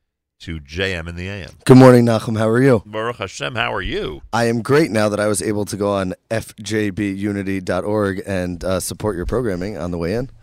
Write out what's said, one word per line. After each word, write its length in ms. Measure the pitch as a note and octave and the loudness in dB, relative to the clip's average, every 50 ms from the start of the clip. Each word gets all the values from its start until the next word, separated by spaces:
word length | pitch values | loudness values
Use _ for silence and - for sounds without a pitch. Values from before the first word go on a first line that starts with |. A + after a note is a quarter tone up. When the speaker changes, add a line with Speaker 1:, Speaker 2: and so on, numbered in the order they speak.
| _ _ _ _ _ _ _ _ | _ _ _ _ _ _ _ _
Speaker 1:
to 220 | - - E2 D#2+ | -12 -10 -10 -10
J 340 | D2 C#2 D#2 F2 F#2+ F#2+ F#2 | -10 -12 -6 -4 -4 -2 -2
M 140 | E2+ D#2+ E2+ | -4 -6 -8
in 80 | E2+ | -10
the 140 | E2+ F2+ F#2+ | -10 -10 -10
A 160 | G2+ G2+ E2 | -10 -10 -12
M. 60 | - - - _ | -16 -18 -12 _
Speaker 2:
Good 140 | - C3 B2+ | 6 10 10
morning, 280 | C3 B2+ B2 A#2+ A#2+ | 12 10 10 8 6
Nachum. 320 | A#2 A2+ G#2+ - - A2+ G#2+ | 4 2 0 0 -2 -2 0
How 120 | A2 A2 | 0 2
are 120 | A2+ A#2+ | 2 4
you? 220 | C3 C#3 B2 G#2+ E2 | 4 4 4 2 0
Speaker 1:
Baruch 300 | G#2+ G#2 G#2+ A2 A#2 A#2+ | -4 -8 -6 -6 -6 -6
Hashem, 400 | - G#2 F#2+ - - C#3+ C#3 B2 | -6 -8 -10 -8 -8 -8 -6 -4
how 180 | A2 A#2 A#2+ A#2 | -4 -4 -2 -4
are 80 | G#2+ | -4
you? 400 | - A2+ C#3+ G3 G#3 D3 D2+ C#2 - - - | -4 -4 -6 -6 -6 -8 -8 -10 -12 -4 -2
Speaker 2:
I 120 | A2+ A#2 | 0 2
am 160 | A#2 A#2 A#2 | 2 0 0
great 300 | G#2 - C3+ D3 E3 C3+ | 0 2 4 4 4 2
now 160 | G2 A2 G#2+ G#2+ | 2 2 2 2
that 120 | G2+ G2 | 2 0
I 80 | G#2 G#2+ | 0 0
was 140 | G#2+ - | 0 0
able 220 | - A2 G#2+ G#2 G#2 | -2 -2 -2 -2 -2
to 140 | F#2+ - F#2+ | -4 -4 -2
go 160 | G2+ G2+ G2+ | -2 0 0
on 200 | G2 F#2+ F#2 F2+ - _ _ | 0 -2 -4 -6 -8 _ _
F 240 | A2+ A2+ - - - - | -6 -4 -4 -8 -14 -16
J 320 | A2 G2 A2 A2 G#2+ G#2 | -10 -4 -2 -2 -2 -2
B 200 | F#2 F#2+ G#2 G2+ | -2 -2 -4 -4
unity 520 | G2 G2 G2 G#2 G2+ G2+ G2 F#2+ G2 F#2+ | -4 -4 -4 -4 -2 -2 -4 -4 -4 -4
dot 240 | F#2 F2+ F#2+ F2+ F2 | -4 -2 -4 -2 -2
org 360 | G#2 G#2+ G#2+ G#2 G2 F#2+ F#2 - - | -2 0 0 0 0 -2 -4 -6 -6
and, 340 | G2 F#2 F2+ F2+ F2+ E2+ | -4 -4 -4 -4 -6 -6
uh, 200 | E2 F2+ F#2+ F2+ | -4 -2 -2 -2
support 340 | - - F#2 - - G#2+ G2 | -4 -6 -8 -6 -6 -4 -4
your 100 | E2 F2+ | -4 -4
programming 520 | - - A#2 C3 A2 F#2 F2 F2+ G#2 A2 D2+ | -2 -2 -2 -2 -2 -4 -4 -6 -6 -6 -6
on 140 | D#2 F2+ | -6 -6
the 60 | F2 E2+ | -6 -4
way 160 | E2+ E2 G2+ | -4 -4 -4
in. 160 | A#2 B2+ A#2+ - - | -4 -6 -8 -12 -10